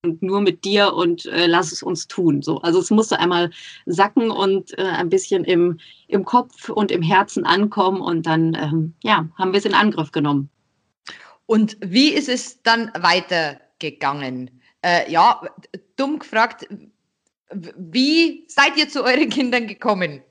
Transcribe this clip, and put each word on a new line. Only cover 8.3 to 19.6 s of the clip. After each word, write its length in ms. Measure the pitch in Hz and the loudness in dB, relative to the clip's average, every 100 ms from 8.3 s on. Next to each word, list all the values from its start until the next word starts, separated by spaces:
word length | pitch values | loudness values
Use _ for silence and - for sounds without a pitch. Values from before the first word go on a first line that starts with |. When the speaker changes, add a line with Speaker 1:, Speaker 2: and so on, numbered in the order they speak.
| 160 165 165 | 2 2 0
Speaker 1:
ähm, 380 | 151 160 160 - | -2 -2 -4 -6
ja, 260 | - 202 160 - | -2 0 -2 -4
haben 160 | 185 | 0
wir 60 | 196 | 0
es 60 | 185 | 2
in 80 | |
Angriff 380 | 190 214 175 156 | 2 2 0 -4
genommen. 380 | 160 147 143 139 _ _ _ _ _ - - - _ - | -2 0 0 -2 _ _ _ _ _ -20 -20 -20 _ 0
Speaker 2:
Und 320 | 220 214 - | 2 2 -4
wie 280 | 196 196 294 | -2 2 4
ist 200 | 302 285 | 2 -2
es 320 | 247 - - | -6 -6 -4
dann 280 | - 226 226 160 | 0 0 0 -2
weitergegangen? 1600 | 180 180 180 175 156 139 _ _ 160 135 143 143 135 127 127 _ _ _ | 2 2 0 -4 -4 -8 _ _ -12 -4 -4 -4 -8 -10 -12 _ _ _
Äh, 280 | 175 175 - | 0 0 2
ja, 300 | 165 208 - - - - 190 _ - | 4 4 4 -4 -18 -20 -20 _ -6
dumm 240 | 277 302 | -4 -4
gefragt, 480 | - 220 240 - - 208 - _ _ _ _ _ _ | -4 -2 -2 -2 -18 -18 -20 _ _ _ _ _ _
w-, 220 | 196 170 - | -14 -14 -18
wie 680 | 175 185 269 320 330 - _ | -6 0 2 2 0 -2 _
seid 260 | - 285 302 | 0 0 0
ihr 120 | 294 | -4
zu 140 | 285 | -2
euren 260 | 240 262 285 | 0 0 0
Kindern 380 | 226 254 240 | -2 -2 -2